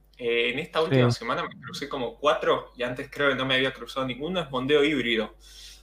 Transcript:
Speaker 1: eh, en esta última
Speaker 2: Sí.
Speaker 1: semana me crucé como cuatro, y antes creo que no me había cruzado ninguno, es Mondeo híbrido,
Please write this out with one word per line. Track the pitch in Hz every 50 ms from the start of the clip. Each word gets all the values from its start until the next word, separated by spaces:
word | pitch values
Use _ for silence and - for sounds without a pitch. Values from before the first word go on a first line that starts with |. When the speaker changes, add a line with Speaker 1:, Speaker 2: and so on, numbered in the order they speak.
| _ _ _
Speaker 1:
eh, | - 123 117 117 117 117 123
en | - 139
esta | 170 - - 160
última | 160 156 139 131 123 120
Speaker 2:
Sí. | 120 -
Speaker 1:
semana | 113 117 135 170
me | 160 143 - -
crucé | - - - - 139 139
como | - 135 120 117 - -
cuatro, | 139 147 160 - - 165 143 - - - -
y | -
antes | 120 123 131 135 127 -
creo | - - 147 139
que | 131
no | 123 131
me | 135 131
había | 127 135 131
cruzado | - - 117 - - 135 131
ninguno, | 131 120 120 147 170 185 180
es | 165 135
Mondeo | 135 123 131 135 151 147 139
híbrido, | 151 156 131 117 120 117 110 107 - - _ - - - - - - - -